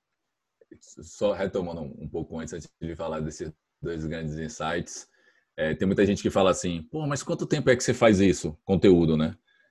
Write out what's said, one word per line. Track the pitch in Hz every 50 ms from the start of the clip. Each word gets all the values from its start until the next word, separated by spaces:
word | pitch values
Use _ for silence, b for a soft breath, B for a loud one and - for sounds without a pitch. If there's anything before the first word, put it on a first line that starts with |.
| _ _ _ _ _ _ _ _ _ _ _ _ _ _ - -
só | _ - - - 80 82 - - 107 101 98
retomando | 90 98 95 - 101 90 85 82 85
um, | 76 69 - - 80
um | 73
pouco | 71 85 78 - 85 80
antes, | 82 80 87
antes | 85 78 - _ -
de | 85 82 82
falar | 78 82 80 80 78
desses | 78 78 - - 90 78 - _ _ _ _ _ -
dois | 85 85 80 80
grandes | 76 82 82 80 76 76 80
insights, | 80 78 - - 85 80 85 87 - - - - - _ _ _ _ _ _ _ _ _ _
é, | - 78 78 80
tem | - 98
muita | 95 98 107 104
gente | 95 101 - -
que | -
fala | - 101 95 92
assim, | 87 - - 90 85 82 - -
"Pô, | - 156 156
mas | 143 143 131 -
quanto | - 127 - 170
tempo | - 160 151 - 139
é | 127
que | 123 -
você | - 123
faz | - - 113 107 92
isso, | 101 95 82 - - 80 78 - _
conteúdo, | - 98 85 - 101 90 85 85 78 78
né?" | 76 78 80 95 - _ _ _ _ _ _